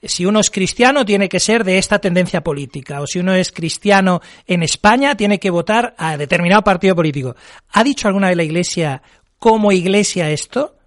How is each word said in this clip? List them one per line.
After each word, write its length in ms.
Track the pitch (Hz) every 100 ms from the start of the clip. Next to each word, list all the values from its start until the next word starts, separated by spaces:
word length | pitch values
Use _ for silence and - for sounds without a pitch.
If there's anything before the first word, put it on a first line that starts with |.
si 240 | - - 180
uno 140 | 214
es 100 | -
cristiano 560 | - 185 - 247 285 208
tiene 240 | 196 196
que 100 | 180
ser 240 | - 226
de 140 | 190 185
esta 220 | 185 208
tendencia 440 | 190 175 180 175
política, 580 | 160 143 139 143 127 143
o 40 | 143
si 140 | 180
uno 140 | 180
es 180 | 185 180
cristiano 720 | - 165 - 202 196 190 180 - - -
en 160 | 175
España 520 | 165 - 208 240 277 294
tiene 220 | 202 -
que 120 | 196
votar 420 | 170 165 220 240 -
a 200 | 160 151
determinado 460 | 147 175 175 202
partido 320 | 196 185 190 175
político. 400 | 156 143 127 - - - _
¿Ha 120 | -
dicho 240 | 233 277 214
alguna 220 | 196 196
vez 80 | 175
la 60 |
Iglesia 600 | 160 160 175 - 156 135 _ _ _ _
como 340 | 233 220 208
Iglesia 600 | 190 175 202 202 - 156
esto? 460 | 151 - 247 302 _